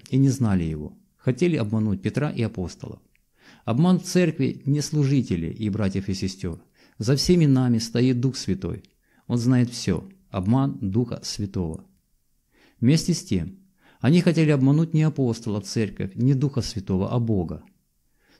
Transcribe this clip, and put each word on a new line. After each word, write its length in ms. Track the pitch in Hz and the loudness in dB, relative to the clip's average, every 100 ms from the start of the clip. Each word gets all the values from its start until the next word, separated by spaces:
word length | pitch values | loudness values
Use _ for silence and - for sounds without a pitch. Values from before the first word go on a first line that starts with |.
| - | -4
и 80 | 131 | 2
не 120 | 135 | 2
знали 340 | 120 113 95 | 2 2 2
Его. 340 | 82 76 76 - _ _ | 0 -4 -8 -14 _ _
Хотели 400 | - 127 175 156 | -4 0 0 0
обмануть 440 | 110 110 110 95 | -2 0 0 -2
Петра 300 | 107 113 147 | -4 -4 -4
и 100 | - | -2
апостолов. 580 | 110 101 87 - - - _ _ _ _ _ - | -4 -4 -8 -10 -16 -16 _ _ _ _ _ -14
Обман 360 | - 117 175 180 | -4 2 4 4
в 40 | |
церкви 600 | - 185 175 156 135 - 139 | 2 0 2 0 -2 -2 -2
не 160 | 147 | -2
служителей 680 | 143 151 139 139 113 87 82 | 0 0 2 2 0 -2 -4
и 180 | - 107 | -4 -4
братьев 400 | 95 101 95 95 | -2 -2 -2 -4
и 60 | 95 | -4
сестер. 440 | 95 - 90 80 - _ _ - | -6 -6 -8 -10 -14 _ _ -6
За 180 | 107 139 | 0 0
всеми 300 | - 180 151 | 4 4 6
нами 320 | 135 127 117 | 4 4 0
стоит 420 | 113 120 127 123 | 0 0 2 2
Дух 160 | 131 123 | 0 -4
Святой. 480 | - 95 85 85 - _ _ _ - | -4 -4 -4 -8 -12 _ _ _ -4
Он 100 | 120 | -2
знает 320 | 117 127 120 | 2 2 2
все. 400 | - - 82 - - _ | -2 -2 -2 -4 -18 _
Обман 480 | - 92 127 139 - | -6 0 2 0 -2
Духа 380 | 95 101 120 - | -2 -2 -2 -4
Святого. 640 | - - 101 98 85 80 - _ _ _ _ _ _ _ _ - | -10 -8 -6 -4 -4 -6 -12 _ _ _ _ _ _ _ _ -2
Вместе 340 | 117 160 - | 2 4 2
с 100 | 165 | -2
тем, 360 | - 92 80 - _ _ _ _ | -2 -4 -4 -12 _ _ _ _
они 220 | 113 175 | 2 4
хотели 280 | 180 165 156 | 4 4 4
обмануть 460 | 147 131 143 160 160 | 4 4 4 2 2
не 80 | |
апостола 580 | 156 147 127 113 - 104 | 0 2 -2 -2 -4 -6
в 40 | 98 | -4
церковь, 500 | - 107 - 95 - | -2 -2 -4 -8 0
не 180 | 123 | 2
Духа 280 | 139 139 127 | 2 0 -2
Святого, 500 | 113 110 - 92 98 | -6 -6 -2 -2 0
а 80 | 123 | -2
Бога. 440 | 117 104 80 78 - _ _ _ _ _ _ _ | 0 0 -2 -6 -14 _ _ _ _ _ _ _